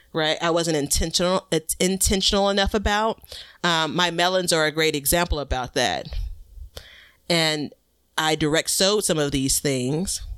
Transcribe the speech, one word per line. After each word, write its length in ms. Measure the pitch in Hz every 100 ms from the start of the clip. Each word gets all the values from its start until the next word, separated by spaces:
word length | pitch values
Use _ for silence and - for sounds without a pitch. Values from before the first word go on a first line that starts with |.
| _
right? 240 | 165 156 156
I 80 | 170
wasn't 260 | 170 165 156
intentional, 720 | 143 - 160 - 180 185 -
it's 240 | 165 - -
intentional 720 | 185 190 - 196 - 208 202
enough 260 | 202 196 220
about. 440 | 208 208 220 196 - - - -
Um, 320 | 175 165 160 135
my 160 | 175
melons 420 | 170 180 185 175
are 120 | 165 156
a 60 |
great 240 | 151 160 151
example 440 | 139 175 175 151
about 340 | 139 127 123
that. 340 | - 117 80 - - - - - - - - - - - _ -
And 440 | 170 160 156 143 - _ _ _ -
I 180 | 156 156
direct 340 | 156 160 -
sowed 340 | - 190 208 -
some 120 | 160
of 140 | 143
these 280 | 143 131 -
things 640 | 151 131 127 147 196 - -